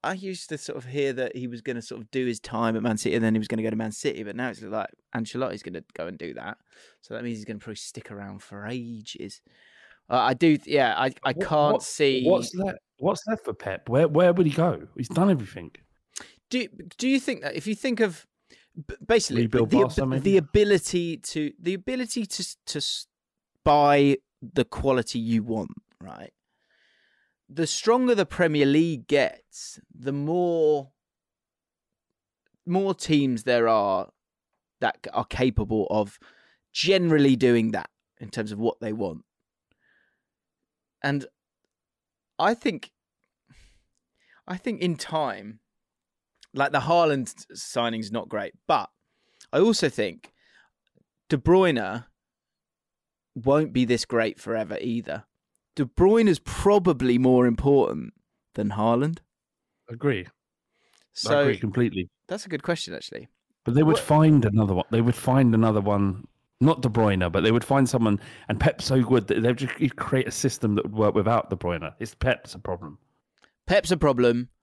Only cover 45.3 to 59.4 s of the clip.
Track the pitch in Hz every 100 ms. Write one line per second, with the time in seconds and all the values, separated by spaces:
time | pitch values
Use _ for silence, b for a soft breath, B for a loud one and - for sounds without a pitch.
45.3 | 101 104 110 _ _ _ _ _ _ _
46.3 | _ - - 139 143 123 170 165 139 120
47.3 | - - 98 - 127 117 113 107 113 -
48.3 | 107 98 _ - 147 98 _ _ b b
49.3 | b b 139 208 214 151 - 104 82 -
50.3 | b b b b _ _ _ _ _ _
51.3 | 143 156 185 185 131 95 110 - _ _
52.3 | _ _ _ _ _ _ _ _ _ _
53.3 | - 117 143 156 127 120 120 - 117 113
54.3 | - - 113 104 101 123 117 - 85 -
55.3 | _ _ _ _ - 131 - 180 226 220
56.3 | 160 - - 196 208 180 156 131 123 127
57.3 | 127 123 117 139 139 - 76 62 _ _
58.3 | _ _ - 107 101 110 117 147 165 _
59.3 | _